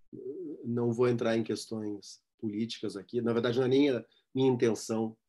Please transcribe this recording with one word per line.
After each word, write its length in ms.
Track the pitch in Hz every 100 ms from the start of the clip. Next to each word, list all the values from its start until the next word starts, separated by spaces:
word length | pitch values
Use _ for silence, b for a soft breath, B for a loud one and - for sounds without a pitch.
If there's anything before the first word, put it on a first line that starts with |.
| - - 381 381 339 320
não 260 | 117 120 120
vou 180 | 113 123
entrar 280 | 120 113 113
em 80 |
questões 800 | 110 107 - 110 104 101 - - _ _
políticas 580 | 110 104 113 - 104 98
aqui. 240 | - 120
Na 140 | 117
verdade, 240 | 117 120 120
não 80 | 127
é 20 |
nem 220 | 135 143
a 120 | 120 - _ _
minha 140 | 131 131
intenção 640 | 120 120 104 - 110 110 110